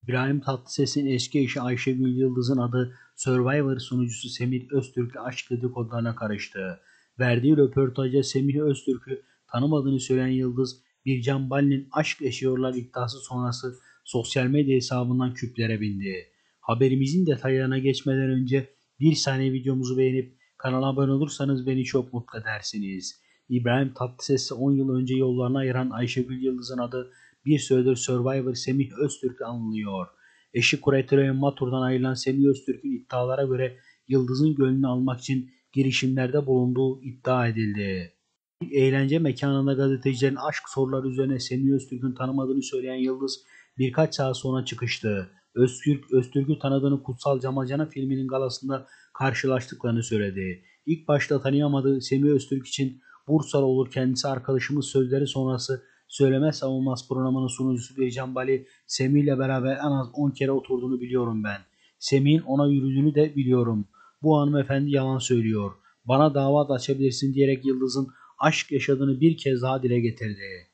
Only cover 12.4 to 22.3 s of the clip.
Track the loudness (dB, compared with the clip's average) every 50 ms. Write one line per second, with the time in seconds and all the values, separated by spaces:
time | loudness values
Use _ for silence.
12.4 | -2 0 0 0 -2 -2 -2 -4 -8 -8 _ -6 -6 -6 -6 -10 -12 -8 -6 -4
13.4 | -4 -4 -4 -6 -8 -10 -10 -12 _ -20 _ _ _ -6 -4 -4 -4 -2 -2 0
14.4 | 0 2 2 2 2 4 2 2 2 0 -2 -2 0 0 0 0 0 0 -2 -4
15.4 | -8 -10 -4 -2 -2 0 0 -2 -2 -4 -4 -4 -6 -6 -8 -8 -10 _ _ _
16.4 | _ _ _ _ _ -4 0 4 4 4 4 2 0 2 2 2 2 2 0 0
17.4 | 0 0 0 2 0 0 0 0 2 0 0 0 0 0 0 2 2 2 0 0
18.4 | 0 2 0 0 0 -2 _ _ _ _ _ _ 4 4 4 4 0 -2 0 0
19.4 | 0 0 0 0 0 0 0 0 0 0 2 2 2 2 2 0 -2 -4 -10 _
20.4 | _ _ _ _ -6 -2 -2 0 0 0 0 0 2 2 2 2 0 -2 -2 -4
21.4 | -2 -2 0 -2 0 -2 -2 -2 -2 0 0 -2 -2 -2 -6 -8 -8 -8